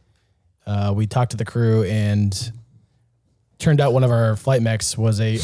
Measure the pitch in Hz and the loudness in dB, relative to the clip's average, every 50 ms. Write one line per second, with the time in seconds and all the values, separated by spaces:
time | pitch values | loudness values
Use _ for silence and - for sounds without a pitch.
0 | _ _ _ _ _ _ _ _ _ _ _ _ - - 104 104 101 101 98 107 | _ _ _ _ _ _ _ _ _ _ _ _ -8 -6 -4 -2 -2 0 0 -2
1 | 110 104 - 127 123 - - 107 110 - - 117 117 113 110 110 104 90 110 110 | -2 0 0 -2 -2 -2 -4 -6 -6 -4 -2 0 2 2 2 2 2 0 0 0
2 | 104 104 104 104 104 98 95 - - - - - - _ _ _ _ _ _ _ | 0 0 0 0 0 0 -2 -4 -8 -10 -12 -16 -20 _ _ _ _ _ _ _
3 | _ _ _ _ _ _ _ _ _ _ _ - - 165 151 143 147 139 120 131 | _ _ _ _ _ _ _ _ _ _ _ -2 0 2 4 4 4 2 2 2
4 | 127 123 120 117 113 110 107 104 - 139 135 - 113 113 110 107 - - - 110 | 2 2 2 2 2 2 0 -2 0 0 0 2 2 0 -2 -2 -4 -4 -4 -2
5 | 110 113 107 101 110 110 110 110 | 0 0 0 0 -2 -2 -2 -2